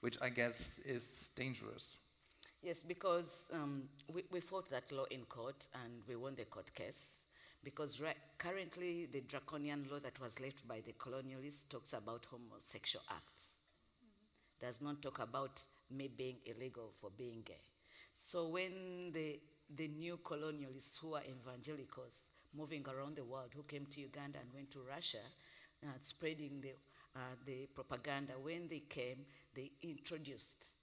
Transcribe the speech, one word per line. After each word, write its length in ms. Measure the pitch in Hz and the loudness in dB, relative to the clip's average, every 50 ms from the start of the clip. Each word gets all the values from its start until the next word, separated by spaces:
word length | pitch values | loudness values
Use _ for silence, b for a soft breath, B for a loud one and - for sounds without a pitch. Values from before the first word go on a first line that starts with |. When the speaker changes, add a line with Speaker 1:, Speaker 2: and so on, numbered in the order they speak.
Speaker 1:
which 180 | - 120 - - | 4 2 4 6
I 80 | 127 127 | 4 6
guess 500 | 123 123 120 120 117 - - - - - - | 8 8 8 8 8 4 2 2 0 0 0
is 480 | 139 131 120 113 - - - - - - | 2 2 4 4 4 4 4 2 2 2
dangerous. 640 | - 127 135 123 - 110 107 110 - - - - - - - - - B B B B B B B B | 2 2 4 4 2 -2 -4 -2 0 0 -2 -2 -4 -8 -18 -20 -20 B B B B B B B B
Speaker 2:
Yes, 200 | - 180 165 170 | -2 0 0 0
because, 680 | - 165 175 175 - 190 170 175 170 170 - - - - - | 0 -2 -2 4 8 8 8 8 8 6 2 0 0 2 2
um, 300 | 165 147 143 143 139 135 139 - - - - | 2 4 4 2 2 0 -2 -8 -12 -10 -2
we, 120 | 160 180 185 - | -2 -2 -2 2
we 100 | 185 180 | 0 0
fought 300 | 165 - 190 190 - - | 0 2 0 0 0 4
that 220 | 139 123 - - | 2 2 2 2
law 140 | 147 135 135 - | 2 2 2 2
in 140 | 117 131 117 | 2 -4 -4
court 420 | 107 - 123 113 127 139 139 - - - 127 | -6 -4 -2 -2 -2 -2 -4 -10 -6 -4 -4
and 200 | 123 117 120 120 107 | -4 -4 -6 -6 -4
we 80 | 117 123 | -4 -2
won 220 | 113 123 135 139 | 0 0 -2 -2
the 80 | 120 110 | -2 -4
court 280 | - - 104 - - - | -4 -4 -8 -8 -6 -4
case, 500 | - 92 98 - - - - - - - B B B B B B B - | -4 -4 -2 -2 -2 0 0 0 -2 -4 B B B B B B B -10
because 360 | 143 139 - 151 143 - 120 | -8 -2 0 0 0 2 2
re-, 140 | 147 160 - - - - - | 2 2 2 0 -4 -18 -4
currently 680 | - - 156 185 196 185 170 - 180 180 180 170 170 170 | 0 2 2 2 2 0 -2 -2 0 2 2 4 2 0
the 160 | 143 135 139 | 2 2 0
draconian 680 | 127 - - 139 - - 156 151 147 147 147 143 143 135 | 0 2 -2 -2 -2 0 0 2 2 4 2 2 2 0
law 80 | 143 143 | -2 -2
that 200 | 143 131 - - | -2 -2 -4 -2
was 180 | 135 120 104 - | -4 -2 -2 0
left 300 | 131 135 131 - - 113 | -2 -2 -4 -6 -6 -4
by 120 | 120 113 110 | -4 -2 -2
the 60 | 117 | -4
colonialists 760 | 110 - - 131 123 135 131 131 131 131 131 147 147 - - - | -6 -6 -2 0 0 0 0 -2 -4 -4 -4 -2 -2 -4 -4 -2
talks 260 | - 123 - - - | -4 -4 -2 0 -2
about 320 | 117 104 110 117 117 - - | 0 0 0 -2 -2 -4 -8
homosexual 760 | - 120 120 113 110 107 - - - 104 - - - - - - | -10 -10 -10 -10 -10 -10 -8 -6 -6 2 4 4 4 4 2 -2
acts. 460 | 98 78 - - - - - - - - - - - - - - - - 247 220 - - - - - b b b b - | -4 -4 -4 -8 -6 -6 -6 -6 -6 -10 -16 -20 -20 -20 -20 -20 -20 -20 -20 -20 -20 -20 -20 -20 -20 b b b b -4
Does 200 | 120 123 120 110 | -2 -2 0 0
not 200 | 143 147 147 143 | 0 0 0 0
talk 180 | 143 135 131 - | 0 -2 2 2
about 400 | 120 113 120 139 139 131 - - - - B B B - | 0 2 4 4 4 4 0 -4 -8 -8 B B B -6
me 180 | 135 135 139 139 | -2 0 0 0
being 280 | 120 113 127 127 127 120 - | 0 0 0 0 0 -2 -4
illegal 480 | - 113 110 131 131 120 120 113 107 98 - | -6 -4 -2 -2 -2 -2 -4 -8 -8 -8 -8
for 100 | - 101 95 | -8 -8 -4
being 240 | 110 123 123 113 113 110 | -2 -2 -2 -2 -4 -6
gay. 160 | 101 90 - - - - B B B B B B B B | -8 -10 -12 -14 -20 -20 B B B B B B B B
So 340 | - - - - 175 165 160 | -4 -2 2 4 6 6 6
when 640 | 160 180 185 185 180 190 185 185 180 180 180 175 | 6 4 4 2 0 -2 -2 -2 -2 -2 -2 0
the, 280 | 151 160 156 151 147 151 - - - - - - 147 | 2 2 2 2 0 -2 -6 -14 -20 -20 -16 -10 -2
the 140 | 139 160 151 | 0 0 0
new 300 | 151 151 160 170 175 165 | 0 0 0 0 -2 -2
colonialists 760 | 170 - 160 147 151 156 151 151 139 131 131 135 - - - - | 0 0 0 2 2 2 2 0 -2 -2 -4 -4 -4 -2 -2 -2
who 160 | 160 160 156 | 0 2 2
are 80 | 147 | 2
evangelicals 1080 | - 135 131 127 117 127 127 123 143 147 156 143 131 - - 131 127 120 - - - - B B B B - | 0 0 -6 -6 -6 -6 -6 -4 -2 -2 -2 -2 -2 -4 -6 -6 -6 -6 -8 -10 -10 -10 B B B B -4
moving 300 | 147 156 143 160 147 135 139 | -4 -2 0 0 0 0 0
around 280 | 131 131 139 143 151 | 0 0 0 0 0
the 80 | 147 131 | -2 -2
world, 260 | 117 127 135 127 120 123 | -2 -2 -2 -2 -4 -6
who 80 | 143 | -8
came 240 | 143 147 147 143 143 | -6 -4 -2 -4 -2
to 140 | 139 143 147 | -2 -4 -4
Uganda 360 | 143 127 143 147 143 143 143 139 | -4 -4 -2 0 0 0 -2 -4
and 100 | 123 123 | -6 -6
went 180 | 123 139 139 139 | -6 -8 -8 -6
to 80 | - 143 | -6 -8
Russia, 440 | 127 127 139 160 175 - - 110 104 131 - B B B B B B B B B | -4 -2 -2 2 4 4 2 2 -4 -6 -12 B B B B B B B B B
uh, 60 | - 147 131 135 | -4 -4 -2 0
spreading 600 | - - - - 170 160 160 151 151 139 139 139 | 0 -2 0 4 4 4 4 4 0 -2 -2 -2
the, 120 | 131 135 131 - - B B B B B - | -2 -4 -6 -8 -14 B B B B B -4
uh, 40 | 131 127 127 127 120 123 | -4 -2 -2 -4 -4 -4
the 220 | 139 131 127 135 139 - | -4 -2 -2 -4 -4 -4
propaganda, 600 | - 131 - 139 120 117 147 139 139 143 135 131 131 | -6 -2 0 0 0 2 4 4 4 2 0 -2 -2
when 260 | 135 151 165 170 175 160 | 0 0 0 0 0 0
they 120 | 165 147 | -2 -2
came, 440 | - - - 147 123 123 131 131 143 B B B B B - | -2 -2 0 2 2 2 0 -2 -6 B B B B B -6
they 160 | 131 131 147 - - | -6 -6 -6 -6 -6
introduced 840 | - 170 151 135 - - 170 156 156 143 135 113 - - - - - - - - | -4 -4 -4 -2 -2 -2 -2 -2 -2 -4 -4 -4 -4 -6 -6 -6 -8 -10 -10 -12